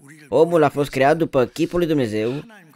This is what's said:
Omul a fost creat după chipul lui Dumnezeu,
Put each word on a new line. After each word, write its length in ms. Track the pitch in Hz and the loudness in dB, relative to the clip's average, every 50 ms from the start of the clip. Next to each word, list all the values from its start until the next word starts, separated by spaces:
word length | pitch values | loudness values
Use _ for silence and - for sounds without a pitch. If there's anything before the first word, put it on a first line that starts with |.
| 135 139 - - - - | -20 -20 -20 -20 -8 -2
Omul 340 | 101 139 165 165 175 165 151 | 2 2 2 4 4 2 2
a 60 | 139 | 2
fost 220 | - 143 143 135 | 0 -2 -4 -2
creat 260 | - 131 131 139 165 | 0 0 2 2 2
după 280 | 160 165 - - 135 123 | 2 0 -2 0 0 -2
chipul 340 | 110 - - 165 165 - 175 | -2 -2 -4 -6 -4 -2 -2
lui 100 | 175 160 | -2 0
Dumnezeu, 560 | 165 147 127 107 107 107 110 117 131 147 - 233 - - 170 156 - | 0 -2 -2 -2 -2 -4 -4 -4 -6 -8 -10 -16 -20 -20 -20 -20 -20